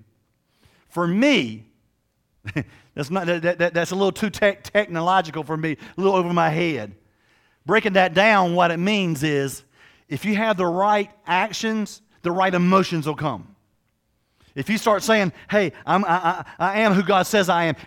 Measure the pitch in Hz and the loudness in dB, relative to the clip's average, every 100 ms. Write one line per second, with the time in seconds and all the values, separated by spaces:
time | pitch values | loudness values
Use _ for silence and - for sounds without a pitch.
0 | _ _ _ _ _ _ _ _ _ - | _ _ _ _ _ _ _ _ _ -4
1 | 175 185 277 254 123 110 - _ _ _ | -2 2 2 2 0 -8 -18 _ _ _
2 | _ _ _ _ - 147 - - _ - | _ _ _ _ -10 -8 -8 -12 _ -12
3 | 139 185 170 175 165 175 170 165 170 185 | -6 -4 -2 -2 -2 0 0 0 -2 0
4 | 196 185 214 - 208 196 - 202 208 170 | -2 0 -4 0 0 0 -2 -2 -2 -2
5 | 170 190 165 160 143 160 160 151 - - | 0 0 0 -6 -6 -4 -4 -6 -10 -2
6 | 190 190 175 175 160 156 170 143 104 98 | 2 2 2 2 0 0 -2 -4 -8 -16
7 | _ _ _ _ _ _ - 214 214 190 | _ _ _ _ _ _ -2 0 2 2
8 | 185 165 208 208 180 175 170 165 180 214 | 2 4 4 4 2 2 2 2 0 0
9 | 185 151 156 143 139 123 - _ _ _ | 0 -2 -2 0 -2 -6 -16 _ _ _
10 | _ 143 196 208 220 190 180 170 202 208 | _ -6 -2 0 0 0 0 0 2 0
11 | 208 - - 175 208 185 220 220 208 - | -2 -8 -2 -2 0 -4 -4 -4 -6 -10
12 | _ _ 175 175 190 180 180 190 185 170 | _ _ -4 0 0 2 4 4 2 -2
13 | 147 147 147 113 - _ _ _ _ _ | -4 -4 -6 -6 -12 _ _ _ _ _
14 | _ _ _ _ _ - 135 214 233 202 | _ _ _ _ _ -8 -4 -2 0 0
15 | 190 220 190 - - 208 185 - - 175 | 2 2 2 -4 -4 0 0 -4 0 0
16 | 196 170 170 180 147 - 175 202 220 190 | 2 0 0 -2 -6 -4 -2 2 2 2
17 | 180 196 180 214 180 175 170 147 | 2 2 2 2 2 2 0 -4